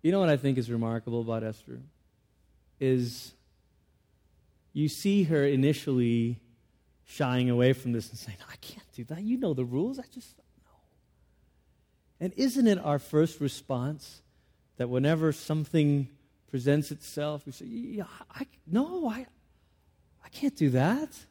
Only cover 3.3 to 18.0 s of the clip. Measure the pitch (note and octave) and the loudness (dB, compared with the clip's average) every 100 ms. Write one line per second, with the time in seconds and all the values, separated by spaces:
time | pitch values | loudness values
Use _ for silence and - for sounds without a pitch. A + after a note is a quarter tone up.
3.3 | _ _ _ _ _ _ _ _ _ _ | _ _ _ _ _ _ _ _ _ _
4.3 | _ _ _ _ - D3+ - G3+ G3+ E3+ | _ _ _ _ -2 -2 0 2 2 4
5.3 | D#3+ C#3+ C3+ C3+ C#3+ - B2+ A#2+ A#2 A#2 | 2 2 4 2 2 0 2 2 2 0
6.3 | A#2+ _ _ _ _ _ _ _ - C3+ | -4 _ _ _ _ _ _ _ -4 0
7.3 | B2+ B2+ A#2+ B2 C3+ B2 A#2 G#2+ - - | 2 2 4 4 4 0 -4 -6 -14 -14
8.3 | G2 - - - - - - A#2 D#3+ G#3 | -16 -18 -20 -18 -20 -20 -16 -12 -8 -4
9.3 | B3+ A#3 C3 B2 B2+ G#3 C4+ - - - | -2 -2 -2 -2 -2 -4 -6 -14 -18 -20
10.3 | _ _ _ _ _ _ _ _ _ _ | _ _ _ _ _ _ _ _ _ _
11.3 | _ _ _ _ _ _ _ _ _ F#3 | _ _ _ _ _ _ _ _ _ -8
12.3 | - C4+ C4 A#3 F#3+ D3+ D3 - D3+ D#3+ | 0 0 4 4 4 2 -2 2 2 2
13.3 | - C#3+ - - B2+ C3 D3+ - - _ | 2 -4 -4 -6 -4 -2 -6 -12 -20 _
14.3 | _ _ _ _ _ B2 B2+ C#3 D#3+ D#3+ | _ _ _ _ _ -2 2 2 2 2
15.3 | C#3+ - D#3 D3+ D#3+ D3 C#3+ C3 - _ | -2 -4 -4 0 2 4 2 0 -10 _
16.3 | _ _ C3+ B2+ D3 C#3+ D3 - - D3 | _ _ -2 2 2 0 -8 -12 -6 -6
17.3 | D3+ C#3+ C3 - A#3 A#3+ G#3+ | -6 -12 -16 -12 -10 -8 -10